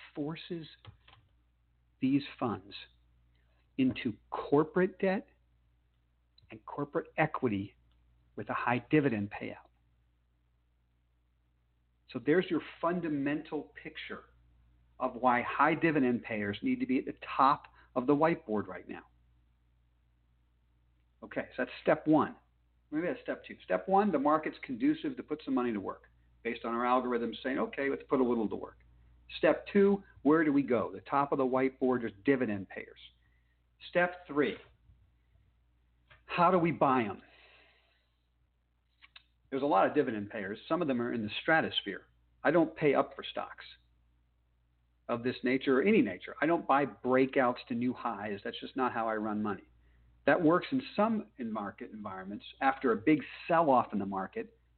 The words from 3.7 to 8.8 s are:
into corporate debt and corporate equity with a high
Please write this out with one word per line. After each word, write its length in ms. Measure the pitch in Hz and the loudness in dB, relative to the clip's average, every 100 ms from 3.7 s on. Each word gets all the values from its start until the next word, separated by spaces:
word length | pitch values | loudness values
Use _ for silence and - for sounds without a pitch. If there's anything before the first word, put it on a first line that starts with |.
| - | -2
into 360 | 131 - 120 98 - | 0 0 -6 -8 -10
corporate 680 | - - 143 180 185 185 - | -10 0 2 2 2 0 0
debt 280 | 190 202 - _ _ _ _ _ _ _ _ _ _ _ - | -2 -2 -6 _ _ _ _ _ _ _ _ _ _ _ -20
and 140 | 110 - | -20 -12
corporate 420 | - 143 170 - - | -8 -4 -4 -4 0
equity 560 | 156 - 123 101 104 _ _ _ _ _ _ - | 0 0 -2 -2 -6 _ _ _ _ _ _ -12
with 140 | 107 | -8
a 40 | |
high 300 | 123 120 123 | -2 0 0